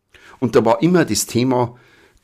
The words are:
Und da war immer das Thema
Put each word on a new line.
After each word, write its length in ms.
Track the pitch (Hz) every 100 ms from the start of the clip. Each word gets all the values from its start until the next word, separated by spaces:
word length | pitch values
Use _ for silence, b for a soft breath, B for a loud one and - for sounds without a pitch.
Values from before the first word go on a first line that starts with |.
| _ B B B
Und 160 | 120 135
da 80 |
war 180 | 110 117
immer 220 | 165 180
das 220 | 139 104 -
Thema 500 | 117 127 123 123 b b b b b